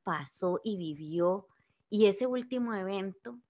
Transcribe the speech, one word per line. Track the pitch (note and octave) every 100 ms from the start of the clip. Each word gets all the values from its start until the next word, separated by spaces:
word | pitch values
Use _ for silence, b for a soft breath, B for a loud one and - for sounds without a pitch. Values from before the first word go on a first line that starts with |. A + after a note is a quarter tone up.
pasó | - D#3 C#3 - F3+ F3+
y | A3 G3
vivió, | E3 D3 D#3 E3+ F3 F#3+ - _ _ _ _
y | G#3 G#3+
ese | G3 B3+
último | B3+ B3 B3+ A#3
evento, | G#3 F#3+ G3 G3 - A#3 A#3+